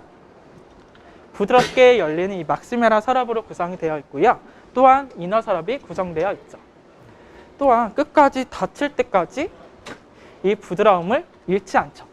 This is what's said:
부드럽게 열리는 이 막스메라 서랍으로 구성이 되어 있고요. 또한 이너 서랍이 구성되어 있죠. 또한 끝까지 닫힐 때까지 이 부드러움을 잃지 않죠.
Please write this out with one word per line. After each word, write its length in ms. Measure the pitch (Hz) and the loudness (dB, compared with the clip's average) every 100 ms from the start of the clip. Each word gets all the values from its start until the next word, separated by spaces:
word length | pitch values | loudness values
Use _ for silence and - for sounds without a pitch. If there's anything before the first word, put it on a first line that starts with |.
| - - - - - - - - - - - - - | -4 -20 -20 -20 -20 -20 -20 -20 -20 -20 -20 -20 -16
부드럽게 640 | - 196 247 240 - 247 240 | -8 2 2 2 4 6 6
열리는 360 | 156 160 190 | 0 -2 -4
이 100 | 196 | -6
막스메라 580 | 151 143 - 240 233 214 | -4 -4 -4 0 2 2
서랍으로 400 | 214 254 240 226 | 0 -2 -2 -6
구성이 340 | - - 175 180 | -8 -8 -8 -6
되어 220 | 165 151 | -6 -6
있고요. 420 | - 139 208 - - - - | -8 0 0 0 -6 -20 -8
또한 380 | 247 262 269 269 214 | 4 4 4 0 -12
이너 240 | 175 220 | -4 -4
서랍이 360 | 220 180 165 269 | -2 -6 -6 -10
구성되어 520 | - 175 185 160 190 | -10 -8 -8 -4 -6
있죠. 240 | 247 - - - _ _ _ - - - - - - | -6 -14 -20 -20 _ _ _ -20 -20 -20 -20 -20 -2
또한 360 | 277 233 226 | 2 2 0
끝까지 520 | 240 294 - 277 262 254 | -4 -2 4 4 2 -8
닫힐 480 | - 185 - 285 294 | -8 -8 -6 -6 -4
때까지 540 | - 190 165 - 349 - - - - - _ - - - | -2 0 -2 -6 -8 -10 -20 -20 -20 -20 _ -20 -20 -6
이 120 | 185 | -4
부드러움을 720 | 208 - 165 214 180 170 269 349 _ - | -4 -6 0 2 2 0 -4 -6 _ -4
잃지 300 | 190 - 254 | -4 -2 -4
않죠. 300 | 143 - - | -4 -12 -20